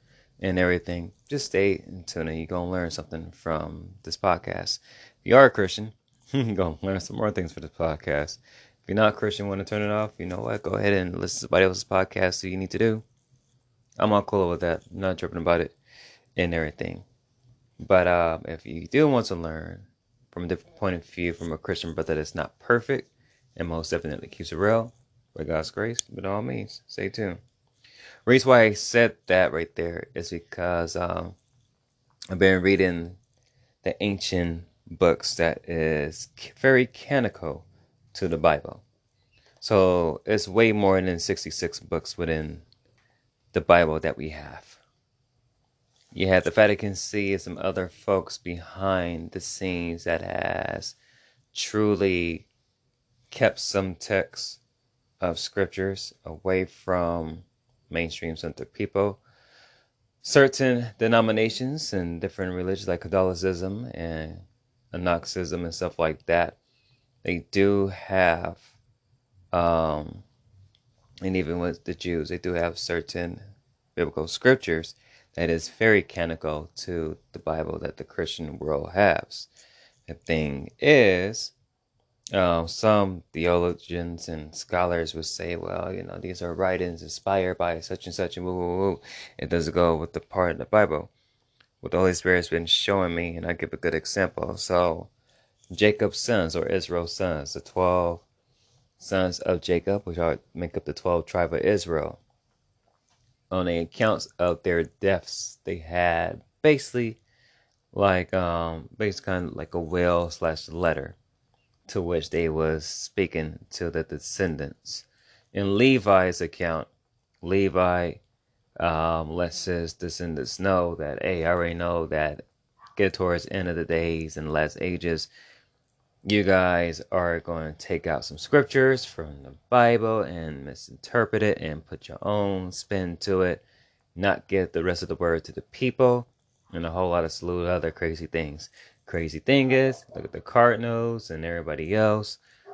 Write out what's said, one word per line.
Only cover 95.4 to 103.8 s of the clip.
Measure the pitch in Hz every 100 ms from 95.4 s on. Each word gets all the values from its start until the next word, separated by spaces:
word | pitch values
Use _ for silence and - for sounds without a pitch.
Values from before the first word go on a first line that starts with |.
| _ _ _
Jacob's | 87 104 104 104 -
sons, | - 110 82
or | 87 -
Israel's | 95 - 87 85
sons, | - 92 76 71
the | 80
twelve | - 92 90 90 87 87 _ _ _ _ _ _ _ _
sons | - 95 90 87
of | 92 87
Jacob, | - 85 - 101
which | 92 85
are, | 82 69 _
make | 82 87 -
up |
the | -
twelve | - 92 87
tribe | - 92 82
of | 82
Israel. | 92 101 87 78 76 - _ _ _ _ _ _ _ _ _ _ _ _ _
On | 92 87
the |
accounts | 85